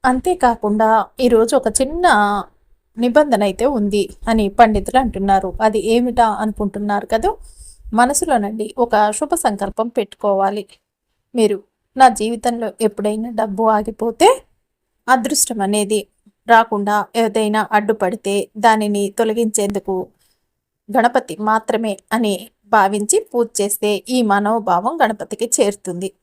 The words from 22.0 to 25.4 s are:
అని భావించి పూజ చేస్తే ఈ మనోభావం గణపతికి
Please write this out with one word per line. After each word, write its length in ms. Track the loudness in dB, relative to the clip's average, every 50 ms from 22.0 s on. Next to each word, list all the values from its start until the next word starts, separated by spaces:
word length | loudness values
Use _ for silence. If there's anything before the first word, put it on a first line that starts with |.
| _ _ -4
అని 340 | -2 0 -2 -2 -4 -8 -16 _ _ _
భావించి 600 | _ 2 2 2 2 0 -2 -2 0 0 0 0 _ -2
పూజ 140 | -2 -2 -2 _ -4
చేస్తే 420 | -2 -2 -2 -2 -2 -2 -2 -2 -4 -2
ఈ 120 | -2 0
మనోభావం 760 | 2 2 0 0 0 0 -2 -2 0 0 0 0 0 -2 0 0 0
గణపతికి 480 | 0 0 -6 -10 -12 -6 -6